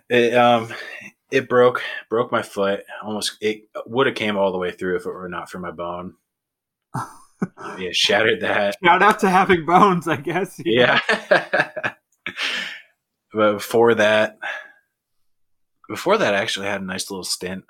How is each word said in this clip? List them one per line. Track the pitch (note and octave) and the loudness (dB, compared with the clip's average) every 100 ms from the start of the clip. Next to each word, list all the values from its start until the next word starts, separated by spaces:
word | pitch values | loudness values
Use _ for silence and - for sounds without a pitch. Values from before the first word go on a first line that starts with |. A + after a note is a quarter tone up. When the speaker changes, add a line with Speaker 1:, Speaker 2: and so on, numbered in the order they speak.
| _ | _
Speaker 1:
it, | A#2+ A#2+ | 0 2
um, | B2 A#2+ A#2+ A2 - - - - _ _ | 4 4 4 0 -10 -14 -16 -18 _ _
it | C3 A#2+ | -2 2
broke, | B2 B2 A#2+ - - - | 4 4 2 -6 -10 -4
broke | A2 B2 | -4 -2
my | A#2 | -2
foot. | G#2 G#2 G2 G2 - - | -4 -2 -2 -2 -6 -14
Almost, | G#2 G#2 - - | -8 -6 -6 -4
it | G#2+ G#2+ _ - - | -4 -4 _ -14 -6
would | A#2 C3 | 0 0
have | |
came | - G#2+ G2+ | 0 -4 0
all | G2 | 0
the | F#2 | 0
way | F2+ | -6
through | - F#2 F2+ | -6 -4 -4
if | F#2 | -6
it | |
were | F2+ F#2 | -10 -10
not | F2 C#2+ | -10 -12
for | F#2 | -12
my | F2 | -12
bone. | E2 F2 F2 F2+ - _ _ _ _ _ _ _ | -10 -8 -8 -12 -16 _ _ _ _ _ _ _
Speaker 2:
<laughs> | - - - _ _ - - - F#2+ | -12 -12 -16 _ _ -10 -10 -16 -10
Speaker 1:
Yeah, | F#2 | -6
shattered | F2 - G2+ A2 G2+ | -2 2 2 2 0
that. | G2 G2 - - | 0 0 0 0
Speaker 2:
Shout | F3+ F3+ | 2 4
out | G3+ G#3+ | 4 4
to | G3 | 2
having | F#3 F#3+ F#3 D#3 | 4 4 2 4
bones, | F3+ G#3 F3 E3+ | 4 6 4 0
I | C#3 | -4
guess, | - E3+ - - | -4 -4 -6 -6
you | - A#2 B2 | 0 4 4
know? | C#3 - | 2 0
Speaker 1:
Yeah. | G#3+ - F3 - - - - - - | -2 2 2 2 -2 -2 -6 -10 -10
<laughs> | _ _ - - - - - - - _ _ _ _ | _ _ -16 -8 -6 -6 -8 -14 -20 _ _ _ _
But | G#2+ G#2+ | 0 2
before | G2+ - A#2 A#2 | 0 0 4 4
that, | G#2+ G#2+ G#2+ G#2+ - - - - _ _ _ _ _ _ _ _ _ _ _ - | 6 4 4 2 -4 -12 -12 -14 _ _ _ _ _ _ _ _ _ _ _ -14
before | G#2+ F3 G#3 | -8 0 2
that, | C3+ | 2
I | G2+ | 0
actually | A2+ G2 G2 | -2 -6 -6
had | G2 | -6
a | |
nice | F#2+ F#2+ - | -6 -8 -8
little | F#2+ | -10
stint | E2+ - F2+ F#2+ - | -8 -8 -8 -10 -12